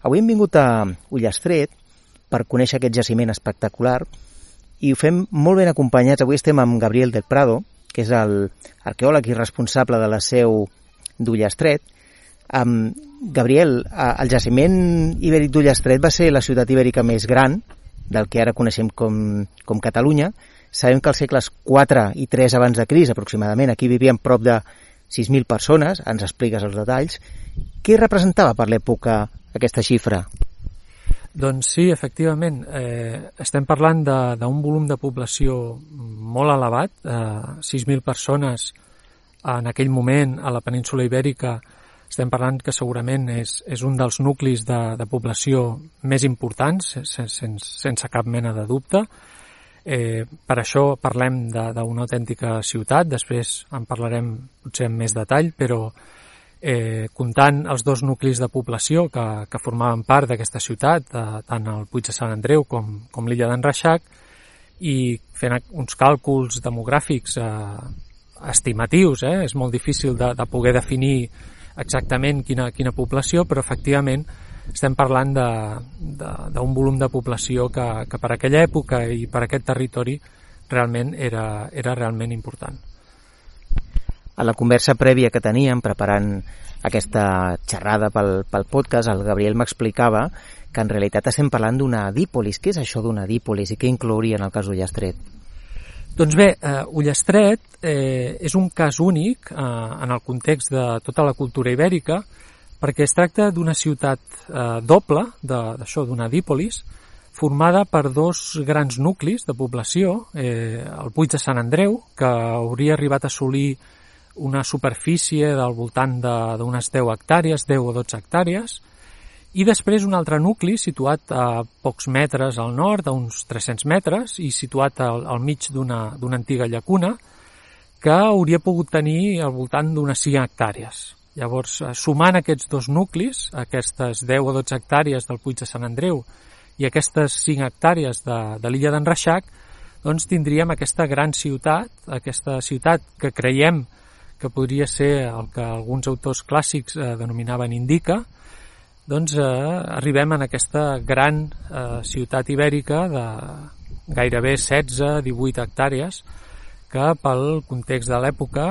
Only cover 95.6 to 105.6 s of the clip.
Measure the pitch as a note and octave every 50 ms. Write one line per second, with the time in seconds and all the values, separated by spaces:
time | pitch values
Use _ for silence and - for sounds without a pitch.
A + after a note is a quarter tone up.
95.6 | - - - - - - - - - - - - D#3+ D3+ D3+ E3 G3+ G3 - -
96.6 | - D3 C#3+ C3+ C3+ - - D#3 D3 D3 C#3 - - - F#3 G#3 G#3+ G3 A3 A3
97.6 | - - - _ - E3 D3+ C#3 C3+ C3+ C3 B2+ B2 B2 - - F3+ D3+ - F#3+
98.6 | F#3 F3 - - E3 D3 C#3 - E3 F#3+ - D3+ D3+ - B2+ _ _ - - D#3
99.6 | C#3 B2+ A#2+ A2+ A2+ A2+ - D#3 C#3+ B2 B2 A#2+ _ - B2+ B2 - - D#3 C3+
100.6 | - - C#3 C3 B2 A#2+ A#2 A2+ _ - B2+ - D3+ C#3+ B2+ - C#3+ A#2+ - C#3
101.6 | B2+ B2 B2+ B2+ D#3+ F#3 F3+ E3 - - D#3+ G3 G#3 - - - - - - -
102.6 | - - - - - C#3+ - - D3 C#3 - - F3 E3+ _ - G#3 G3+ F3 F3
103.6 | F3 D#3+ D#3 - - D#3 D3 - - C#3 C3+ - - - - - - - - C3
104.6 | B2 A#2 A#2 A#2 A#2 A#2 D#3+ G3+ - - D3 D#3 G#3+ A#3+ - - - B2+ C3 A#2+